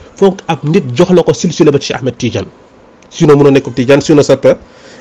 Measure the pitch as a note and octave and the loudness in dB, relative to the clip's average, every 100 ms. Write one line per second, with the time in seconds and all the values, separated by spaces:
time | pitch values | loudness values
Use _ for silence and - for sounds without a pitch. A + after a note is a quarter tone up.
0 | - - G3 F#3+ - D#3+ D3 F#3 C3+ B2 | -20 -2 -2 -2 -6 -6 -2 -2 -2 -2
1 | F3 F3+ D#3+ D3+ F#3 - D3+ C#3 - - | 2 2 2 -2 -4 0 0 0 -4 -8
2 | B2+ A#2+ A#2+ G#2 F#2 - _ _ _ _ | -8 -6 -6 -6 -8 -14 _ _ _ _
3 | _ - D#3+ C#3+ C#3+ C3+ C3+ A#2 B2 C#3 | _ -2 2 4 4 2 -2 -4 0 0
4 | C#3+ D3 C3+ C3 B2+ F3 - - - - | 2 2 2 2 0 -2 -6 -20 -20 -14